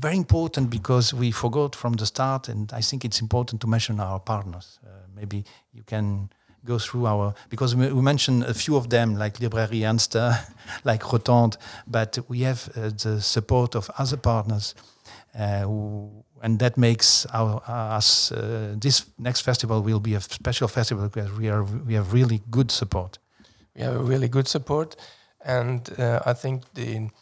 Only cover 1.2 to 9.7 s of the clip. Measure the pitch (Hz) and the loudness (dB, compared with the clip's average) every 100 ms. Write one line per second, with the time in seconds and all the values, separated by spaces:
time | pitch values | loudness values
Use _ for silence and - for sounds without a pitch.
1.2 | 123 110 120 131 147 - 123 113 107 - | 0 0 -2 0 -2 -2 -2 -2 -2 -2
2.2 | 135 135 - 110 107 117 113 135 120 - | -2 -2 -4 -8 0 2 2 -2 -2 -2
3.2 | 113 123 120 113 113 113 - 107 95 95 | 2 2 2 -2 2 2 2 0 -2 -4
4.2 | - 107 98 87 - - 107 95 92 95 | -2 -4 -4 -10 -14 -20 -20 -20 -20 -14
5.2 | 104 101 101 - _ 117 107 110 104 101 | -8 -8 -8 -16 _ -20 -6 -2 -2 -2
6.2 | 98 - _ _ 120 120 - 123 117 104 | -6 -12 _ _ -4 -4 -2 0 0 2
7.2 | 101 101 - 113 131 123 131 135 135 143 | 0 -4 -10 -2 2 4 2 4 2 2
8.2 | - 127 123 110 - 147 120 120 117 104 | 2 2 0 -2 0 0 4 2 4 0
9.2 | 107 101 117 110 110 | -4 -4 -4 0 0